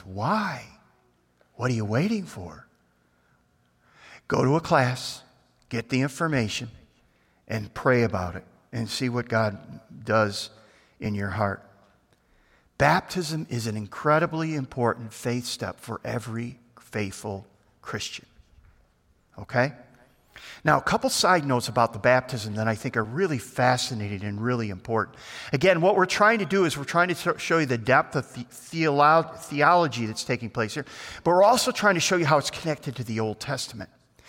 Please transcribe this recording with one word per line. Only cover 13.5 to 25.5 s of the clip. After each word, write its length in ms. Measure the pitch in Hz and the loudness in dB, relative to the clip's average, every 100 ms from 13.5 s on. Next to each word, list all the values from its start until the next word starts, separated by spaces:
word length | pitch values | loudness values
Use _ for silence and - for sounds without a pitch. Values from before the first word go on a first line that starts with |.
| 117 113 | -6 -4
an 100 | 107 | -6
incredibly 800 | 104 - 151 151 165 160 160 | -8 -4 2 2 2 -2 -4
important 600 | 156 131 - 117 - 113 | -4 -6 -2 0 -2 -6
faith 320 | - 123 120 120 | -8 -6 -4 -6
step 340 | - 98 - | -8 -8 -10
for 200 | - 110 - | -12 -10 -6
every 540 | 117 113 113 120 131 _ _ | -6 -6 -8 -8 -12 _ _
faithful 680 | - 110 101 - 107 98 - _ _ _ | -10 -6 -6 -6 -8 -10 -12 _ _ _
Christian. 460 | - 110 - - - _ _ _ _ _ _ _ _ _ _ - | -10 -8 -8 -12 -18 _ _ _ _ _ _ _ _ _ _ -18
Okay? 340 | 104 120 135 - - _ _ _ _ - - - | -4 0 0 -2 -20 _ _ _ _ -20 -20 -4
Now, 140 | 151 143 | 2 2
a 40 | |
couple 280 | - 226 262 | 2 0 0
side 360 | - 180 180 143 | 2 4 4 4
notes 220 | 123 - | 0 0
about 260 | 123 113 | 2 2
the 60 | 110 | 2
baptism 560 | 123 127 127 123 107 104 | 4 4 2 -6 -6 -2
that 120 | 110 | -2
I 60 | |
think 220 | 110 135 117 | -2 -2 -2
are 60 | |
really 340 | 107 135 190 135 | -2 -2 -2 -2
fascinating 840 | - - 127 127 - 113 101 101 | -4 0 2 2 0 -4 -6 -6
and 180 | 104 101 | -6 -4
really 280 | 117 123 110 | -2 -2 -4
important. 480 | 92 - 110 101 - - - - | -6 -2 -2 -2 -6 -18 -16 -4